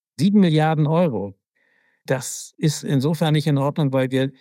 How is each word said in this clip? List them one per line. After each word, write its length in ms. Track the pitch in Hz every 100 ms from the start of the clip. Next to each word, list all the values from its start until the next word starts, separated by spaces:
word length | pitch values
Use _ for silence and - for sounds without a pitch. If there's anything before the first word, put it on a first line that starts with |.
| _ -
Sieben 200 | 202 208
Milliarden 460 | 180 156 156 156 147
Euro. 500 | 160 180 110 98 - _ _ _ _ _ _ -
Das 480 | 131 - - - -
ist 260 | 156 -
insofern 500 | 226 139 139 165 160
nicht 140 | 151 151
in 100 | 143
Ordnung, 340 | 139 143 143
weil 200 | 135 131
wir 200 | 131 135 -